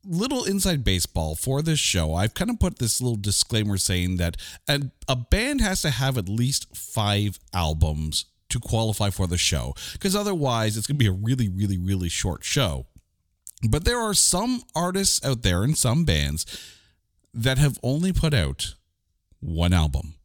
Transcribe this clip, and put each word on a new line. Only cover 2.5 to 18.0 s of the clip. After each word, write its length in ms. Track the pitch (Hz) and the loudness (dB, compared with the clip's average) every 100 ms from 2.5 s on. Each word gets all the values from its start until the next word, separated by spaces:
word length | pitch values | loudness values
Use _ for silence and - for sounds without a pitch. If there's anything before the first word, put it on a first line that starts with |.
of 80 | 123 | 2
put 220 | 185 - | 0 2
this 200 | 120 - | -2 0
little 160 | 123 110 | -2 -2
disclaimer 600 | 101 98 - 110 104 95 | 0 0 0 0 2 0
saying 380 | - 90 90 90 | 0 0 0 0
that 200 | 85 - - - - | 0 -2 -12 -10 -4
a, 160 | 143 135 _ - | -2 -2 _ -4
a 80 | |
band 460 | 127 117 190 254 285 | -4 2 2 2 0
has 200 | 214 190 | 0 0
to 80 | 156 | 0
have 280 | 117 135 127 | 0 0 0
at 100 | 92 | -2
least 460 | 110 123 135 - | 0 0 -2 -6
five 640 | - - - 104 104 104 - - | -14 -6 -2 2 2 0 -4 -6
albums 720 | 92 80 78 78 76 78 - - _ _ | 0 0 2 0 0 -2 -4 -8 _ _
to 100 | 123 | -6
qualify 520 | - 113 110 101 101 | -2 0 0 0 -2
for 180 | 95 90 | 0 -2
the 100 | 87 | 0
show, 360 | - 76 62 - - - | 0 0 -4 -8 -12 -4
'cause 160 | 196 202 | -2 0
otherwise 600 | 208 180 139 117 110 107 | -2 -2 0 0 0 -2
it's 120 | 107 | -2
gonna 100 | 143 | 2
be 80 | 107 | 2
a 60 | |
really, 360 | 92 110 131 107 | 2 0 0 0
really, 300 | 92 104 95 | 0 0 0
really 300 | 92 98 87 | 0 -2 -2
short 360 | - 98 76 | -2 -4 -4
show. 420 | - 143 110 67 - - _ _ _ _ - - | -4 -2 -2 -4 -10 -20 _ _ _ _ -20 -4
But 220 | 117 147 | 0 2
there 160 | 214 240 | 2 0
are 120 | 220 | 0
some 520 | 185 - 180 233 247 - | 2 4 2 0 -2 -4
artists 500 | 156 180 185 190 - | -2 0 0 0 0
out 180 | 135 123 | 0 0
there 200 | 113 87 | 2 2
and 160 | 117 156 | 2 2
some 260 | 123 139 | 2 2
bands 400 | 160 78 71 78 - - - - _ _ _ _ _ | 2 2 0 -4 -6 -12 -16 -20 _ _ _ _ _
that 260 | 117 123 131 | -2 0 4
have 200 | 147 113 | 2 2
only 300 | 123 143 | -2 0